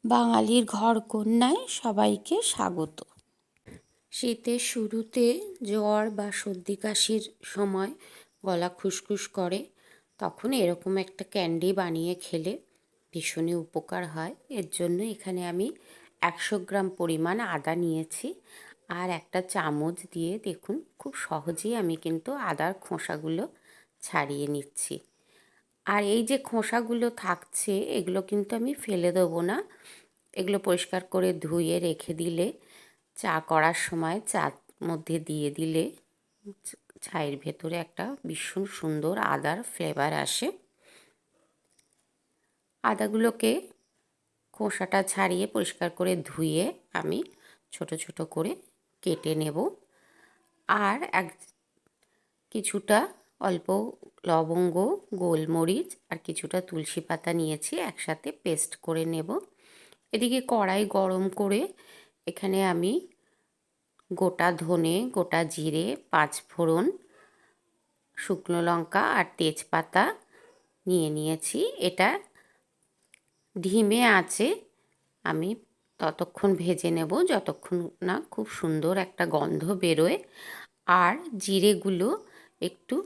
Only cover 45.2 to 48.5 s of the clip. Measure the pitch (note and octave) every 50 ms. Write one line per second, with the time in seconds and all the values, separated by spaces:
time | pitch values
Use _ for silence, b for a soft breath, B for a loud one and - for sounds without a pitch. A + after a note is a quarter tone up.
45.2 | F#3+ F#3 F3+ F3+ G3 G#3+ - A3 G3+ - - - F3+ E3+ E3+ - F3+ F#3 F#3 F3
46.2 | D#3 - - D#3 D#3+ D#3+ D3+ D#3+ F#3+ C#4 F4 - _ _ - F3 E3 D#3 E3 A#3
47.2 | - B B B B B B B B B - - E3 - D#3+ D#3+ - - - -
48.2 | D#3+ - - D#3+ D#3+ G#3